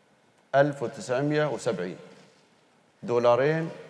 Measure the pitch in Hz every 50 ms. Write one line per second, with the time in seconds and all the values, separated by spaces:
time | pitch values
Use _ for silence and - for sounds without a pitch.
0 | _ _ _ _ _ _ _ _ _ _ - 135 143 147 139 - 123 110 - -
1 | 101 - 123 127 143 147 151 151 151 147 123 104 - 123 107 87 90 92 82 -
2 | - - - - - - _ _ _ _ _ _ _ _ _ _ _ _ _ _
3 | - 104 120 120 117 120 120 120 135 151 160 160 165 160 - - -